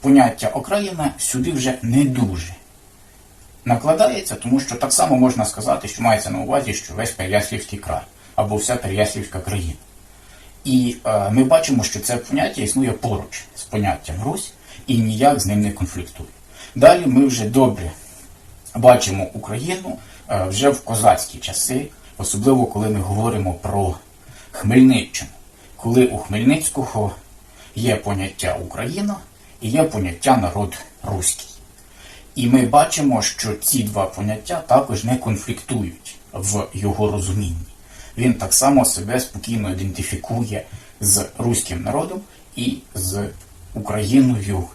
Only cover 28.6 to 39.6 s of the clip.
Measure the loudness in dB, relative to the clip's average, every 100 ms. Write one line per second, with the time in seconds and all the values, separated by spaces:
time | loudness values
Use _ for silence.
28.6 | -8 -8 -8 -4 -4 -6 -10 -20 -20 -10
29.6 | -2 2 2 0 -6 -2 2 2 2 -2
30.6 | -4 -8 -18 -16 -8 -4 -4 -6 -12 -20
31.6 | -20 -20 -20 -20 -20 -20 -16 -4 2 4
32.6 | 6 4 4 2 0 2 -2 -4 -6 -4
33.6 | -2 0 -2 -2 -4 -4 -4 -6 -6 -8
34.6 | 2 2 2 -4 -2 -2 -2 -4 -4 -10
35.6 | -6 -6 -6 -10 -18 -20 -16 -8 -4 -4
36.6 | -4 -4 -2 0 0 0 -2 -2 -4 -6
37.6 | -10 -18 -20 -20 -16 -2 0 2 0 2
38.6 | 4 4 4 -2 -4 -4 -4 -10 -6 -4